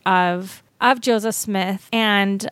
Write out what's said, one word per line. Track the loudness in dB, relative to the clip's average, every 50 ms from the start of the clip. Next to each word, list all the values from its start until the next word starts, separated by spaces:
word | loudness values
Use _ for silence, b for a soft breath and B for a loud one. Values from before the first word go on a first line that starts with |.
| -2
of, | 0 2 2 2 2 0 -2 -6 -10 -14 -20 _ _ _ 0
of | 2 2 2 2
Joseph | 0 0 0 0 0 -2 -4
Smith | -6 -4 -4 -2 -2 -2 -2 -4 -6 -8 -4 -2
and | 0 2 2 2 2 2 2 0 -2 -4 -8